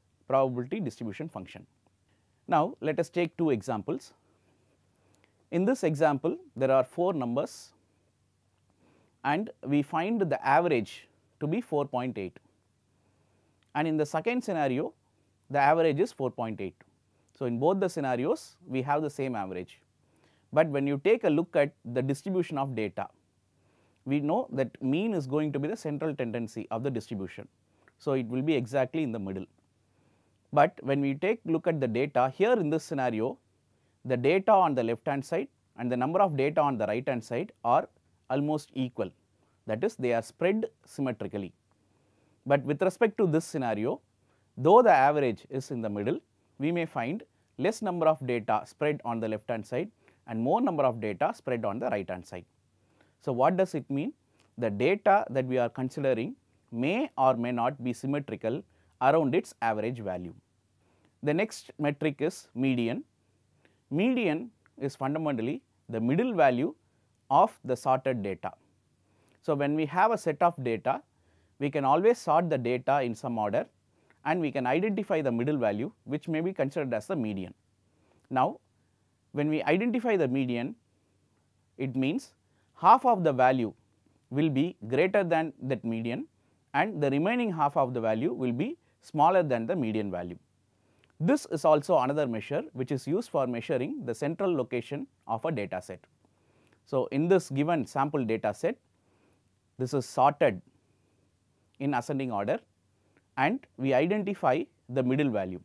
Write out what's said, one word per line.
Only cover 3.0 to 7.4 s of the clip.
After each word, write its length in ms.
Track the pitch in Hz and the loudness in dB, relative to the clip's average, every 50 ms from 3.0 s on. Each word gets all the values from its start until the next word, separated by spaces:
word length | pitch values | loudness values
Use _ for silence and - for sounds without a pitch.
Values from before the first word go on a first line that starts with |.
| 165 - | -2 -2
take 280 | - 175 175 165 - | -2 -2 -2 -2 -2
two 140 | - 170 156 | 0 0 2
examples. 600 | 131 107 - - 117 107 95 - - - - - - _ _ _ _ _ _ _ _ _ _ _ _ _ _ _ _ _ _ _ _ _ _ _ _ _ _ _ | 2 0 0 -4 -6 -4 -4 -6 -6 -8 -8 -14 -20 _ _ _ _ _ _ _ _ _ _ _ _ _ _ _ _ _ _ _ _ _ _ _ _ _ _ _
In 120 | - 170 190 | -2 0 2
this 200 | 220 262 - - | 2 2 2 0
example, 520 | 156 160 139 160 151 143 135 - 165 - 349 - - _ | 0 2 2 2 2 2 0 -2 -2 -4 -4 -8 -14 _
there 140 | 123 135 131 | 0 2 4
are 140 | 135 135 127 | 4 4 2
four 280 | - - 170 175 190 | 2 -2 -2 0 0
numbers 600 | 185 147 123 120 120 135 | 0 -2 -2 -2 -2 -2